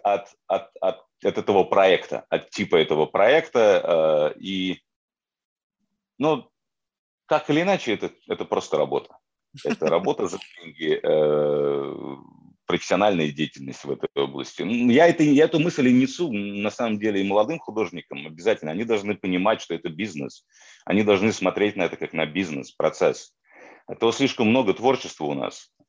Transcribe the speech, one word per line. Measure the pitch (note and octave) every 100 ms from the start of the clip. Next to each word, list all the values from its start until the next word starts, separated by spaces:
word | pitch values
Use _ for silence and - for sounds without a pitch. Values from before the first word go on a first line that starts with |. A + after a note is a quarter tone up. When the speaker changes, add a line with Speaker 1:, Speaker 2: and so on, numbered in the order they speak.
Speaker 1:
от, | G2+ G2 - _ _
от, | F#2+ - -
от, | F#2+ - _ _
от | G2+ G2+
этого | G2 G2
проекта, | F2+ G2+ F#2+ F2 - - -
от | E2 -
типа | - F2+ F2
этого | D#2 D2+ D2+
проекта, | F#2 G#2 D3 - B2+ G#2+ F2+ - E2 D#2 D#2 D2+ -
э, |
и, | F#2 F#2+ F#2 F2 _ _ _ _ _ _ _ _ _ _ _ _ _ _
ну, | C#3+ D3+ - _ _ _ _ _ _ _ _
так | D3+ -
или | D3+
иначе, | F3+ F#3 -
это, | G2 F#2 - _
это | F2 -
просто | G#2+ - D2+
работа. | C#2+ C#2+ - - _ _ _ -
Это | - A3 D#2
Speaker 2:
<laughs> |
Speaker 1:
работа | E2 G2+ - F#2+
за | F#2+ - -
деньги, | D#2+ D2 D#2+ D#2
э, | D2+ D#2 D2+ D2 D2 D2 C#2+ C#2+ C#2 C#2 C#2 C#2 - _ - _ -
профессиональная | F2 - F#2 G#2 F#2 D#2
деятельность | D2 D2+ - C2+ B1+
в | C#2+
этой | C2+ - -
области. | C#2+ C#2 B1+ -
М, | E2+ A#2+ B2
я | A#2+ E3+
это, | E3
я | D3+ C#3 D#3+
эту | E3
мысль | E3+ - B2+
и |
несу, | B2+ C3+ - E3+
м, | G#2 G2+ G2+
на | G#2
самом | - A#2+ G#2
деле, | G#2+ G2
и | G2
молодым | G2 G#2+ E3
художникам | - A2 F#2+ E2 - C#2+ D2+
обязательно. | D#2+ F#2 G2+ D#2
Они | D#2+
должны | A#2 A2 G2+ G2+
понимать, | F#2+ F2+ G2 A2
что | -
это | E2 F2
бизнес. | D#2+ G#2+ D2+ C2+ - _ _ - - -
Они | F#2+
должны | G#2 G2 G#2+
смотреть | G2+ F#2 F2+ G#2 G2+
на |
это | E2+ -
как | D#2+
на | D#2+ D#2
бизнес-процесс. | D#2 F#2 D2 C2 _ D#2 - E2 - - _ _ - - - -
А | -
то | A2+
слишком | A2+ C#3 - A2
много | B2 A2
творчества | F#2 A#2 C3+ - - D2+
у |
нас, | C#2 G#1 - - _